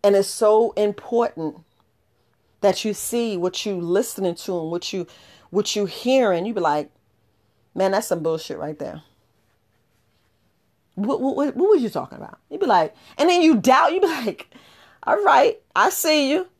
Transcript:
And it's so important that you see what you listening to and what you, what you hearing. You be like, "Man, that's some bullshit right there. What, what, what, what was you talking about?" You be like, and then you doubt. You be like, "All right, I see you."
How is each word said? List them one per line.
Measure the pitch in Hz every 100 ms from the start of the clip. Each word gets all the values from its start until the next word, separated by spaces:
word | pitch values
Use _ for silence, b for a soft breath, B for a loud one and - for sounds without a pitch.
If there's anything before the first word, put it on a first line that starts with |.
And | 202
it's | 196 196
so | - 214 220 226
important | - 208 202 - 233 240 - 156 160 _ _ _ _ _ _ _ _ _ _
that | 202 190
you | 220
see | 202 - 240 233 190
what | 180 185 214
you | 185
listening | 170 185 247 - 190 170
to | - 180
and | 160
what | 175 -
you, | 196 175 b b b b
what | 190 208
you | 208 196
hearing. | - 247 262 226 170 196
You |
be | 208
like, | 165 151 147 _ _ _ _ _ _ _ _
"Man, | - 190
that's | 196 208
some | 170
bullshit | 165 160 - -
right | 151 151
there. | - 156 _ _ _ _ _ _ _ _ _ _ _ _ _ _ _ _ _ _ _ -
What, | 208 277
what, | 262 -
what, | 285 -
what | 381
was | 392
you | 233
talking | 151 - -
about?" | - - _
You | 311
be | 359
like, | 190 156 b b b
and | 311
then | 349
you | 320 247
doubt. | 247 262 311
You | 349
be | 403
like, | 311 226 - - b b b b b
"All | - 415
right, | 392 294 - - _ -
I | 220
see | - 330 302 269
you." | 311 359